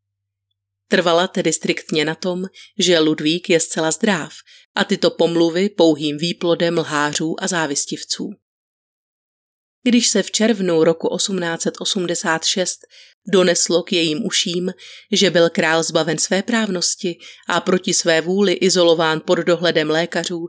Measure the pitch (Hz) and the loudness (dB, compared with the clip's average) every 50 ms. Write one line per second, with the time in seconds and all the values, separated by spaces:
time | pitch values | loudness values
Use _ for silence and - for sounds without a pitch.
0 | _ _ _ _ _ _ _ _ _ _ _ _ _ _ _ _ _ - - 185 | _ _ _ _ _ _ _ _ _ _ _ _ _ _ _ _ _ -2 0 0
1 | 170 175 165 170 180 185 - 190 156 165 151 - - 170 165 - - - 170 156 | 2 4 2 2 2 0 -2 -2 0 0 0 0 -2 -2 -4 -4 -4 -4 -2 -2
2 | 151 151 160 - - 185 180 185 185 190 _ - - - _ 208 180 180 175 160 | 0 -2 -4 -4 -4 -4 -4 -4 -6 -10 _ -18 -20 -18 _ -2 2 2 4 4
3 | 156 156 156 - 151 151 165 175 - - 175 160 160 - - 175 160 160 160 - | 4 2 0 0 0 -2 -2 -2 0 0 2 2 2 0 -2 -2 -2 -2 -2 0
4 | - 220 190 160 143 151 - - - _ - - _ _ - - 202 - 196 - | 0 0 0 0 -4 -8 -14 -20 -20 _ -20 -20 _ _ -4 -4 -2 -2 -2 0
5 | - 165 - - 170 165 170 165 170 170 160 180 196 208 - - 165 165 151 139 | 0 0 2 2 0 2 2 2 2 2 2 0 -2 -2 2 4 4 4 4 2
6 | 156 147 147 147 165 170 170 - - 170 165 - 175 170 170 165 156 151 151 147 | 0 -4 -4 -4 -4 -6 -6 -4 0 0 0 2 0 0 0 -2 -4 -2 -2 -2
7 | 147 147 147 - 160 160 - - 190 185 190 170 160 139 143 - - - - - | -2 -2 -2 -4 -4 -4 -4 -4 -4 -4 -2 -2 -2 -2 -2 -4 -4 -6 -6 -10
8 | - - - - - - - _ _ _ _ _ _ _ _ _ _ _ _ _ | -6 -8 -6 -6 -6 -12 -12 _ _ _ _ _ _ _ _ _ _ _ _ _
9 | _ _ _ _ _ _ _ _ _ _ _ _ _ _ _ _ - 254 226 240 | _ _ _ _ _ _ _ _ _ _ _ _ _ _ _ _ 0 2 4 4
10 | 240 - - 202 185 - - - 214 226 233 196 190 175 170 160 160 165 165 - | 4 4 0 0 -2 -2 -2 0 2 2 2 2 0 0 2 4 4 4 2 2
11 | - - - 185 - - 196 180 175 170 165 160 - 165 - - 185 - - 208 | -2 -4 -2 -2 -2 -2 -2 -4 -4 -4 -4 -4 -4 -6 -6 -4 -6 -4 -4 -2
12 | 175 170 175 165 - 175 160 160 - - - 190 180 - - - - - _ - | -2 -4 -4 -4 -2 -2 -2 -2 -2 -2 -2 -2 -2 -2 -2 -6 -8 -20 _ -20
13 | - - _ _ - 190 185 185 180 175 175 - - - 175 165 175 - 190 170 | -20 -20 _ _ -8 0 2 4 4 4 4 2 2 2 2 0 0 0 0 0
14 | 165 160 151 151 - - - - - 190 170 175 180 180 180 _ - - - - | 0 0 -2 -2 -4 -2 -2 -2 -2 -2 -2 -4 -4 -4 -6 _ -18 -20 -20 -18
15 | - - 208 185 - 180 165 175 170 170 - - 165 160 160 165 160 160 160 165 | -8 -4 -2 2 2 2 4 4 2 2 2 0 0 2 2 2 0 0 0 0
16 | 156 165 156 156 - - 185 190 190 - 233 226 220 208 180 175 - - - - | 0 0 0 -2 -2 0 0 -2 -2 -2 -2 -2 -2 -2 -4 -2 -2 -2 -2 -2
17 | - 175 170 - - - - - _ - 180 170 - - 185 185 - 185 170 - | -4 -8 -8 -8 -14 -20 -20 -18 _ -4 -4 -2 0 0 0 0 0 0 -2 0
18 | - 170 160 160 156 170 190 196 202 190 175 - - 190 180 185 175 170 165 165 | 2 2 2 2 2 0 0 2 2 2 2 2 2 2 2 4 4 4 4 4
19 | 165 160 156 160 - - 180 165 160 185 170 160 175 170 156 165 156 151 156 160 | 2 0 0 -2 0 0 0 0 2 0 0 2 2 0 0 0 0 0 0 0
20 | 175 170 - 175 165 - 180 165 170 | -2 -2 -4 -6 -6 -4 -6 -8 -8